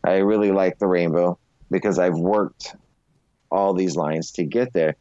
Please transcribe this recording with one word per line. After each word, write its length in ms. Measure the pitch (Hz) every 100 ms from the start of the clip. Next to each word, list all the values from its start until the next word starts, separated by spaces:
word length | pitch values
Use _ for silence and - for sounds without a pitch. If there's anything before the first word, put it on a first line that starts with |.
I 140 | - 95
really 340 | 98 107 104
like 260 | 98 92 -
the 80 | 98
rainbow 520 | 90 85 82 87 87 _ _ -
because 280 | 92 104 92
I've 200 | 90 80
worked 560 | 87 104 95 _ - - _ _ _ _ _ _ _
all 240 | 92 98
these 220 | 92 95 80
lines 360 | 76 80 -
to 120 | -
get 280 | 80 117 123
there. 240 | 92 78 -